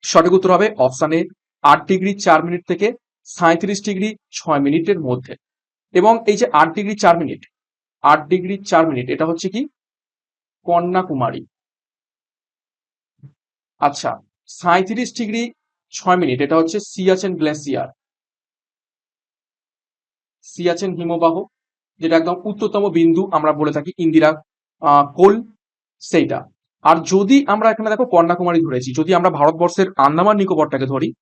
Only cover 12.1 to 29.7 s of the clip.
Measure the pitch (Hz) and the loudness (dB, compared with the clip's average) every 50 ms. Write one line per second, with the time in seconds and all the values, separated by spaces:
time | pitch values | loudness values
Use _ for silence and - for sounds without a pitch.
12.1 | _ _ _ _ _ _ _ _ _ _ _ _ _ _ _ _ _ _ _ _ | _ _ _ _ _ _ _ _ _ _ _ _ _ _ _ _ _ _ _ _
13.1 | _ _ - 143 _ _ _ _ _ _ _ _ _ _ - 143 139 - - 127 | _ _ -20 -20 _ _ _ _ _ _ _ _ _ _ -4 -4 -4 -2 -8 -8
14.1 | 117 104 _ _ _ _ _ _ - - - 175 170 180 190 185 220 220 247 - | -8 -8 _ _ _ _ _ _ -20 -10 -2 0 0 0 0 -2 -4 -6 -6 -8
15.1 | - - 240 208 214 233 233 233 233 _ _ _ _ _ _ _ - - - 185 | -6 -8 -8 -6 -4 -6 -6 -8 -10 _ _ _ _ _ _ _ -18 -8 0 0
16.1 | 180 180 175 139 123 127 143 139 156 165 165 165 165 208 196 - - - 185 185 | 2 2 2 -2 -2 -2 -2 0 0 0 0 0 -4 -6 -8 -10 -10 -4 0 0
17.1 | 185 185 - 196 185 160 156 151 151 151 135 139 143 - - - - _ _ _ | 0 0 -2 -6 -6 -4 -4 -4 -4 -6 -8 -8 -6 -6 -8 -10 -14 _ _ _
18.1 | _ _ _ _ _ _ _ _ _ _ _ _ _ _ _ _ _ _ _ _ | _ _ _ _ _ _ _ _ _ _ _ _ _ _ _ _ _ _ _ _
19.1 | _ _ _ _ _ _ _ _ _ _ _ _ _ _ _ _ _ _ _ _ | _ _ _ _ _ _ _ _ _ _ _ _ _ _ _ _ _ _ _ _
20.1 | _ _ _ _ _ _ _ - - - 175 175 170 170 196 190 180 170 170 165 | _ _ _ _ _ _ _ -20 -14 -4 -2 -2 -2 -2 -4 -6 -6 -6 -6 -4
21.1 | 170 170 165 165 165 180 202 - _ _ _ _ _ _ _ _ _ _ 160 165 | -4 0 0 0 0 -2 -8 -10 _ _ _ _ _ _ _ _ _ _ -4 0
22.1 | 165 165 165 170 175 175 - 208 202 208 220 208 - 208 202 202 165 170 165 165 | 0 2 0 0 -4 -6 -6 -10 -6 -4 -6 -4 -2 -2 -2 0 0 2 2 4
23.1 | 165 170 190 190 - 156 156 156 147 147 151 147 143 151 143 175 - - 175 165 | 2 2 0 -2 -2 -2 0 0 0 0 -2 -2 -2 -4 -8 -8 -8 -4 -2 2
24.1 | 151 160 160 151 160 151 _ _ _ _ _ _ _ _ - 151 143 143 143 139 | 2 4 4 4 2 0 _ _ _ _ _ _ _ _ 0 4 4 4 4 2
25.1 | - - 180 196 208 226 233 - _ _ _ _ _ _ _ _ _ _ - - | 2 4 6 6 6 4 -4 -10 _ _ _ _ _ _ _ _ _ _ -16 -2
26.1 | - 170 - - - - - _ _ _ _ _ _ _ _ 156 165 165 156 - | 0 0 0 0 -4 -8 -10 _ _ _ _ _ _ _ _ 4 4 4 2 0
27.1 | 185 196 202 196 262 277 277 - 208 208 220 226 214 - 220 220 214 214 254 247 | 0 2 4 4 4 2 4 2 -2 0 2 0 0 0 -2 -4 -2 -2 -2 2
28.1 | - 170 165 165 175 175 180 175 170 165 165 139 131 127 127 131 123 147 156 160 | 2 2 2 2 0 -2 -2 0 0 0 0 0 -4 -6 -6 -6 -4 -4 0 0
29.1 | 185 175 175 180 160 143 147 151 160 160 175 170 | 0 2 2 0 0 2 2 2 2 2 -2 -2